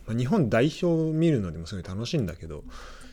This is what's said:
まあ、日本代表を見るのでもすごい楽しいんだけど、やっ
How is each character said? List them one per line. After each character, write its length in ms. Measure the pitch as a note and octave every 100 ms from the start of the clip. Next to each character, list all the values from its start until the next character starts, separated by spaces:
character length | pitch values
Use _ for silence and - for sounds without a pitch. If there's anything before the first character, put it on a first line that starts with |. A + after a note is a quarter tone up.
| -
ま 80 |
あ、 20 | A2+
日 100 | B2+
本 240 | G#3+ A#2
代 160 | A2+ D3
表 200 | - F3+
を 260 | E3 D#3+
見 180 | D#3 E3+
る 100 | C#3
の 120 | F#2
で 60 | D#2+
も 80 | E2
す 80 | F#2+
ご 40 |
い 40 |
楽 220 | F2 F#2+ A#2
し 80 |
い 40 | D#3+
ん 80 | F#2
だ 80 |
け 120 | D#2 D#2+
ど、 80 | D2+
や 60 |
っ 20 | - - - - -